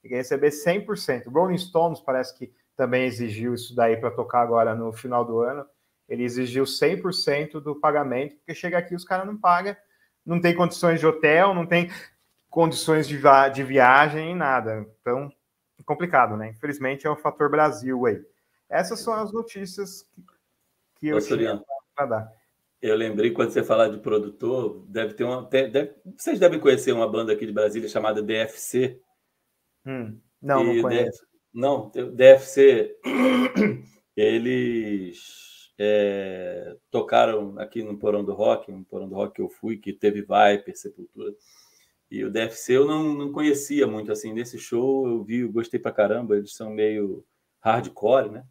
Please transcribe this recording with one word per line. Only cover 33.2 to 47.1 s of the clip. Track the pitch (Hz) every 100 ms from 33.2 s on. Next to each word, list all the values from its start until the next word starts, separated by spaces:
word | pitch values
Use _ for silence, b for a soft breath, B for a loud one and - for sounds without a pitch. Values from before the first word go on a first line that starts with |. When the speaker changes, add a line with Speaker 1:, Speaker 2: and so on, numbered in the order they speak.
| 254 254 254 196 208 131 - _ _ -
Speaker 2:
eles, | 107 113 120 127 123 117 107 104 90 85 - - - - _ _
é, | 104 104 101 98 95 92 90 90 - - _
tocaram | 117 - 117 117 107 101 101
aqui | 107 117
no | 107 104
Porão | 107 104
do | 98
Rock, | 98 113 113 -
no | 95
Porão | 92 95 95
do | 95
Rock | 104 -
que |
eu | 98
fui, | - 107 107
que | 101
teve | 101 104 104
Viper, | 101 104 104 101 - -
Sepultura. | - - 175 - 107 208 b b b b b b _
E | 104
o | 101
D | 107
F | - -
C | -
eu | 127 143
não, | 156 156
não | 143 143
conhecia | 147 151 143 - 143 117
muito, | 107 107
assim, | 107 110
nesse | 110 123 107
show | - 117 131 135 127
eu | 117
vi, | 101 120
eu | 120
gostei | 110 113 120
pra | 113
caramba, | 117 101 113 120 104
eles | 101 -
são | 110
meio | 110 107 107 98